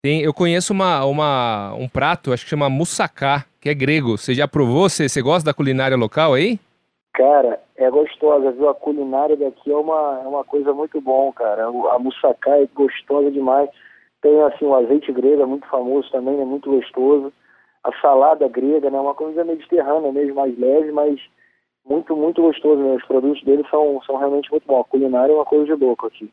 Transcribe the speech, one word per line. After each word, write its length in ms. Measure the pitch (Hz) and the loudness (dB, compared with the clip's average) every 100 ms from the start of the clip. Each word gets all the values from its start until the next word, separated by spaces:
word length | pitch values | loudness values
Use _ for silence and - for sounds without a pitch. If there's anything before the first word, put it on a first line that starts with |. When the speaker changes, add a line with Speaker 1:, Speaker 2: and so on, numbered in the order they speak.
Speaker 1:
Tem, 180 | 139 156 | 0 0
eu 100 | 151 | -2
conheço 400 | 147 175 170 170 | 0 0 0 -2
uma, 320 | 196 190 156 | -2 0 0
uma, 720 | 139 143 151 135 120 107 101 | 0 0 0 0 -2 -4 -6
um 140 | 104 127 | -8 -8
prato, 440 | 135 143 175 - | -2 -2 -2 -4
acho 120 | 123 | -6
que 60 | - | -4
chama 200 | 151 143 | -2 -2
moussaka, 720 | 135 170 - 190 - 139 139 - _ | -2 -4 -4 -6 -2 -2 -2 -4 _
que 80 | 143 | -6
é 60 | |
grego. 420 | 147 135 156 123 104 | -2 0 0 0 -4
Você 160 | - | -4
já 140 | 127 147 | -2 -2
provou? 420 | 147 123 135 190 | 0 0 2 0
Você, 200 | - 147 | 0 -2
você 120 | 143 | -2
gosta 260 | 123 175 156 | 0 0 0
da 60 | |
culinária 440 | 139 139 131 135 131 | -2 -2 0 0 0
local 380 | 110 - 156 | 0 2 2
aí? 260 | 135 196 226 _ _ _ _ _ | 2 0 -4 _ _ _ _ _
Speaker 2:
Cara, 480 | - 135 147 127 110 _ - | 0 4 4 2 -2 _ -2
é 140 | 127 | 0
gostosa, 640 | 143 151 - 151 143 135 | 2 0 0 2 2 0
viu? 160 | 123 147 | 0 -2
A 60 | 139 | -2
culinária 600 | 151 147 135 131 151 147 | -6 -6 -4 -2 0 0
daqui 360 | 139 - 143 | -2 -6 -4
é 40 | 147 | -2
uma, 440 | 156 156 147 135 | 0 -2 -2 -6
é 40 | 131 | -6
uma 160 | 143 | -8
coisa 280 | 135 143 139 | -4 -2 -2
muito 280 | 143 156 156 | -2 -4 -6
bom, 320 | 131 131 135 | -2 0 0
cara. 360 | - 113 104 113 | -2 -4 -2 -4
O, 200 | 123 - | -2 -2
a 100 | 123 | 0
moussaka 520 | 127 - 143 117 139 143 | -2 0 0 0 2 2
é 60 | 139 | 2
gostosa 560 | - 135 - _ 143 143 | 0 -2 -2 _ 0 0
demais. 400 | 139 131 135 143 _ - _ _ _ | 0 0 0 0 _ -20 _ _ _
Tem, 180 | 147 151 | 4 4
assim, 240 | 147 - 147 | 4 0 2
o 80 | 135 | 2
azeite 340 | 120 143 - | 4 0 0
grego, 320 | 127 127 147 | 0 2 2
é 40 | 131 | 2
muito 200 | 139 - | -2 -6
famoso 420 | 135 123 139 135 | -6 -2 -2 -2
também, 280 | 131 127 143 | -6 -4 -4
é 40 | |
muito 260 | 131 139 139 | -4 -6 0
gostoso. 640 | 135 123 131 131 147 139 _ _ _ _ _ | -2 -2 -2 2 2 0 _ _ _ _ _
A 80 | - - | -8 0
salada 460 | 147 131 147 156 135 | 2 6 4 4 0
grega, 440 | 123 135 151 139 | 0 0 0 0
né? 100 | 135 | -2
Uma 140 | 139 | -4
comida 300 | 139 156 156 | -4 -6 -4
mediterrânea 680 | 170 160 - 170 139 156 147 | -4 -6 -2 0 2 0 0
mesmo, 240 | 135 143 139 | -2 -2 -2
mais 200 | 135 120 | -4 0
leve, 360 | 123 147 151 | 2 2 0
mas 280 | 147 147 143 - _ _ _ _ _ | 0 0 -2 -10 _ _ _ _ _
muito, 300 | 131 151 160 | -6 -4 -4
muito 260 | 156 156 170 | -2 -2 2
gostoso, 400 | 165 147 151 147 | 2 2 2 2
né? 140 | 135 | 2
Os 100 | 131 | -2
produtos 380 | - 131 135 139 | 0 0 0 -2
deles 260 | 135 139 147 | 2 2 2
são, 320 | 151 151 139 - | 0 0 -2 -6
são 100 | 135 | -4
realmente 320 | 139 143 139 | 0 -2 -2
muito 160 | 151 | -6
bons. 180 | - 131 | 0 0
A 20 | |
culinária 480 | 120 135 135 127 135 | 2 0 0 2 4
é 20 | |
uma 100 | 151 | 2
coisa 200 | 147 151 | 2 0
de 100 | 147 | 2
louco 320 | 151 131 117 113 | 0 0 0 -6
aqui. 240 | - 107 | -12 -20